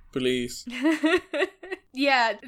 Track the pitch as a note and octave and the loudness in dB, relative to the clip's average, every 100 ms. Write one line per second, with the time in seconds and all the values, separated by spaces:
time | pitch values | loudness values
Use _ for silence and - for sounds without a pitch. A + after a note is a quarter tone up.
0 | - C3+ B2+ B2+ A#2+ - - B3 C#4+ D#4 | -10 -2 0 0 -2 -8 -12 -2 0 2
1 | D#4 F4+ - D4 E4+ - F4+ F#4 _ B3+ | 2 0 0 -4 -4 -6 -14 -14 _ -2
2 | C#4 C4 A3+ G#3 | 2 4 2 -2